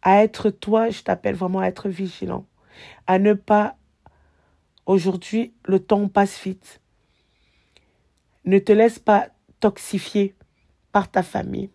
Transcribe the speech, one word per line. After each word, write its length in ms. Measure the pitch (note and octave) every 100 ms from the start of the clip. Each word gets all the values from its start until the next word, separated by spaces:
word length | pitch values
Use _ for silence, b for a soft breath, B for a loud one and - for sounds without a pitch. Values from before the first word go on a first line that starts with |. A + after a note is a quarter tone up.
À 220 | F3+ G3
être 280 | G#3+ - A3
toi, 380 | G3+ - A3 A3+
je 120 | G#3+
t'appelle 340 | - F#3+ G#3 G3
vraiment 240 | F#3 F#3+
à 60 | F#3+
être 240 | F#3+ G3+
vigilant. 560 | F3 F#3+ - F3+ - - _ B B B B -
À 120 | F#3+
ne 140 | G3+
pas... 420 | G3+ - G#3 G#3 - _ _ _ _ _ _ _ _ _ _ -
Aujourd'hui, 680 | F#3+ F3 F#3 - A3 A#3 _ -
le 140 | F#3+
temps 280 | F#3 G#3 G#3
passe 340 | G3+ G3 -
vite. 380 | - F#3+ - - _ _ _ _ _ _ _ _ _ _ _ _ _ _ _ _ -
Ne 120 | G3
te 120 | G3
laisse 280 | G#3 A3+ A3+
pas 280 | - G#3 - _ _ _
toxifier 760 | G#3+ G3 - G3 - G#3 G3 _ _ _ _ _ _
par 180 | G3+ G3
ta 120 | -
famille. 480 | F3 - F#3+ G3 G3